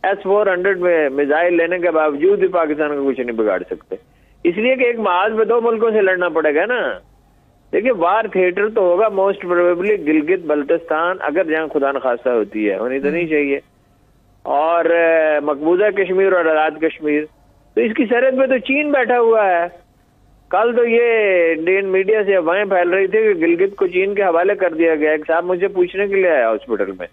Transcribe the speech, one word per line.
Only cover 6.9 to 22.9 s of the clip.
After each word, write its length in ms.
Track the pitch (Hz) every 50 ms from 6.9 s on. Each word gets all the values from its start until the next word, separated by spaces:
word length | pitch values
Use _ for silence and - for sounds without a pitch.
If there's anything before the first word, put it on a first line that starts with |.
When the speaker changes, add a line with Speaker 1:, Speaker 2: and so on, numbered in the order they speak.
| 101 90 - _ _ _ _ _ _ _ _ _ _ _ _ _
Speaker 1:
देखिए, 200 | - 170 208 262
वार 360 | 240 185 165 170 196 220 226
theater 420 | 208 - 190 185 180 175 190 202 220
तो 120 | 214 226
होगा 260 | 190 180 175 180 220
most 300 | 220 190 190 190 196 190
probably 600 | 196 - 175 175 175 175 175 175 170 180 208 214 196
गिलगित 460 | 156 147 156 156 147 156 190 180 170
बल्तिस्तान, 720 | 151 151 151 143 143 165 165 165 - 160 156 165 175 185
अगर 300 | 185 - 151 147 175 185
जहाँ 200 | 160 156 160 160
खुदा 240 | 147 - 151 139 139
न 80 | 139 135
खास्ता 320 | - 131 120 117 - 131
होती 340 | 123 117 104 101 107 110 107
है, 120 | 101 95
होनी 220 | 95 110 123 131 139
तो 100 | 139 143
नहीं 120 | 151 170
Speaker 2:
हम्म। 100 | 175 160
Speaker 1:
चाहिए, 300 | 156 147 147 139 139 139 - _ _ _ _ _ _ _ _ _ _ _ _ _ _ _ _
और, 460 | - 139 139 151 160 170 170 165 165
अ, 480 | 170 170 170 165 165 165 156 156 151 147 143
मकबूजा 460 | 151 147 135 151 160 180 180 208 214
कश्मीर 440 | 190 202 190 175 185 190 196 190 185
और 140 | 180 170
आज़ाद 320 | 160 156 151 156 156 151 156 160
कश्मीर, 440 | 160 - - 156 151 147 147 151 156 _ _ _ _ _ _ _ _ _
तो 60 | 214
इसकी 240 | 240 226 220 - 262
सरहद 280 | 196 240 240 254 269 262
पे 140 | 254 269
तो 120 | 254 262 247
चीन 320 | - - 262 285 302 294
बैठा 260 | 285 269 247 226 247
हुआ 260 | 247 233 226 226 220 208
है। 440 | 190 180 170 170 175 - - _ _ _ _ _ _ _ _ _ _ _ _ _ _
कल 220 | - 190 220 240 233
तो 120 | 240 240
ये 680 | 233 226 233 240 240 226 226 214 202 185 180 170 165 165
इंडियन 320 | 156 160 170 190 196 196
मीडिया 380 | 190 185 190 190 190 220 214 202
से 100 | 190 196
अफवाहें 320 | 185 165 160 175 196 208
फैल 240 | 196 196 180 175
रही 180 | 175